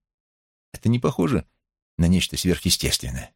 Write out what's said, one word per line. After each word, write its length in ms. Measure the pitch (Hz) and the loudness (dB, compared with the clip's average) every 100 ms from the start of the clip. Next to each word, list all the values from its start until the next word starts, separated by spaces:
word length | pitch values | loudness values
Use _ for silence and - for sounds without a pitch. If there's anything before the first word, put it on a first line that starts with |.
| _ _ _ _ _ _ _ | _ _ _ _ _ _ _
Это 160 | - 110 | -4 0
не 100 | 123 | 0
похоже 480 | - - 165 107 - _ _ _ _ - | 0 -2 0 0 -4 _ _ _ _ 0
на 100 | 85 | 4
нечто 300 | 92 - - | 4 2 -2
сверхъестественное?» 960 | 90 85 92 - 67 - 67 64 - | -2 0 0 0 0 -2 -4 -10 -12